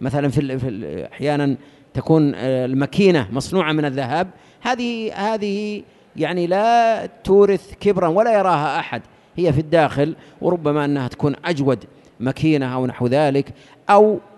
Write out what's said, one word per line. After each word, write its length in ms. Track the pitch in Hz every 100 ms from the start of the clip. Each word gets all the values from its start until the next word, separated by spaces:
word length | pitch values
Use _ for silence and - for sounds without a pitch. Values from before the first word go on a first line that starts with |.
مثلًا 280 | 127 143 143
في 120 | 127
ال-، 200 | 139 131
في 80 | 127
ال-، 360 | 104 82 85 64
أحيانًا 440 | - 147 147 143 127 - - _
تكون، 400 | 135 - 160 143
آه، 320 | 92 127 131 127
الماكينة 640 | 131 139 - 196 165 101
مصنوعة 400 | 127 - 190 156
من 120 | 156
الذهب، 440 | 147 131 123 151 185 - _ _
هذه، 540 | 233 247 240 226 220
هذه 680 | - 208 220 208 202 214 208 - _ _ -
يعني 300 | 151 180 170
لا 600 | 190 226 233 226 214 185
تورث 680 | - - 196 202 196 - -
كبرا 280 | 202 190 175
ولا 300 | 175 233 208
يراها 400 | 190 156 147 156
أحد، 240 | 151 117 - _ _ -
هي 160 | 175
في 80 | 139
الداخل، 560 | 156 165 143 - 147 - - -
وربما 440 | 170 175 147 147
أنها 240 | 147 143 123
تكون 260 | - 147 135
أجود 400 | 170 156 139 120 - - _ -
ماكينة 540 | 120 139 156 147 131
أو 120 | 127 127
نحو 200 | - 120
ذلك، 480 | 135 151 139 139 - - - -
أو 280 | 202 214 190 -